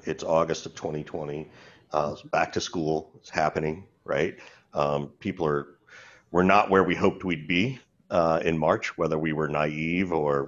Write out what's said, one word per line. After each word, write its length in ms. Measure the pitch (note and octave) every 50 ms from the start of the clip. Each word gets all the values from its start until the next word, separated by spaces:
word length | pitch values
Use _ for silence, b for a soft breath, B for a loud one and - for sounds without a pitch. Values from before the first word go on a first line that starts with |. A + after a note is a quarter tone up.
| -
It's 200 | E2+ D#2 - -
August 400 | - E2 D#2+ E2 D#2+ D#2+ - -
of 100 | - -
twenty 300 | - - E2 D#2 D2+ D2+
twenty. 460 | - - E2 D#2 D2 D2 D2+ D#2 - B B B B B B B B
Uh, 240 | - D2+ D2 D2 D2 - - -
back 200 | - D#2+ D#2+ - -
to 60 | -
school 500 | - - - F2+ D#2 D2+ D#2 D#2 - - - -
is 60 | - -
happening, 580 | - E2+ D#2 D#2 - - D#2 D#2 D#2 F#2 G2 - _ _ -
right? 320 | - D2 C#2+ D#2+ F#2+ - - B B B B B B
Um, 360 | - - D2 C#2+ D2 C#2+ D2 C#2 - -
people 280 | - G2+ F2 F2+ E2
are, 320 | D2+ D2 C#2+ C#2+ - - _ _ B B B B B B B B B
we're 120 | - F2
not 280 | F#2 F#2+ G2 G#2 - -
where 140 | F#2+ F#2+ F#2
we 100 | F2+ F2
hoped 300 | D#2+ F#2 G2 F2 - -
we'd 220 | F#2 E2+ D#2 D2+
be, 320 | D2+ E2+ F2+ G#2 C3 C3+ - - _ _ _ _ -
uh, 300 | - F2+ E2 E2 D#2+ E2+ -
in 120 | E2+ E2 D#2+
March, 380 | D2+ E2 G2 A2+ - - -
whether 220 | - E2 D#2 D#2+ D#2
we 140 | D#2+ D#2+
were 160 | D#2 D2+ D#2 D2
naive 640 | D2 D2+ D2+ D2+ D2+ D#2 D#2+ E2 E2+ F2+ G2 F2
or 320 | E2+ D#2+ D2 D2 C#2+ C#2 C#2